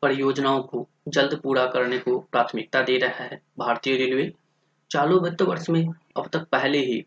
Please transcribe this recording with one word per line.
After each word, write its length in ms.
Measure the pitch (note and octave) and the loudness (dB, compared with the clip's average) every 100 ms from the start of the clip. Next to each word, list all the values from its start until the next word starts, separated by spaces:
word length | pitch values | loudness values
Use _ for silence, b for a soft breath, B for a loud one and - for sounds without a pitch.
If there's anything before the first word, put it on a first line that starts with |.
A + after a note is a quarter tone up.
परियोजनाओं 600 | C#3 C3+ C#3 C3 C#3 C3+ | 0 2 0 2 2 0
को 220 | C3 B2 - _ - | -2 -8 -8 _ -4
जल्द 260 | C#3+ C#3 D3 | 0 2 0
पूरा 220 | C3+ C3 B2+ | 0 2 2
करने 320 | B2+ B2 B2+ | 0 0 -2
को 180 | B2 B2+ | 0 -2
प्राथमिकता 600 | - - A#2 A2+ A2 C3 | 0 0 0 -2 -2 0
दे 160 | B2 B2+ | 2 2
रहा 260 | B2+ - | 0 -2
है 180 | B2 C3+ - - | -10 -12 -16 -8
भारतीय 360 | A#2+ C#3+ C3+ C3 | -2 -2 0 0
रेलवे। 340 | B2+ C3 E3 - _ _ _ _ _ | 0 0 -2 -6 _ _ _ _ _
चालू 280 | D3 D3+ F#3 | 0 4 2
वित्त 220 | E3+ E3+ | 2 0
वर्ष 280 | F#3 E3+ E3 | 0 0 0
में 140 | E3 | 2
अब 460 | E3 E3 _ - - | 2 -2 _ -8 -4
तक 140 | D#3+ E3 | -6 -2
पहले 340 | C3 C3+ C#3+ B2+ | 0 2 0 0
ही 160 | A2+ | -2